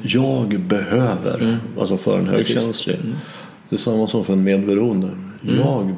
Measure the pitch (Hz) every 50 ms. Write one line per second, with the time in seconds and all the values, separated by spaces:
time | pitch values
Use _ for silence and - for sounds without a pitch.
0 | - - 107 127 131 135 135 131 117 101 107 98 90 90 104 101 98 - 104 -
1 | - 113 98 90 - - - - 117 113 117 113 113 - - 107 104 95 98 95
2 | - 104 101 95 92 92 98 98 - - 139 123 113 117 110 - - - 90 90
3 | - 110 127 151 - - - - - - - - - - - 101 - 123 113 110
4 | 110 104 - 113 95 - 98 95 95 98 98 98 98 101 101 101 117 120 107 95
5 | 92 92 92 92 95 95 - - - - 127 131 131 139 139 117 98 95 92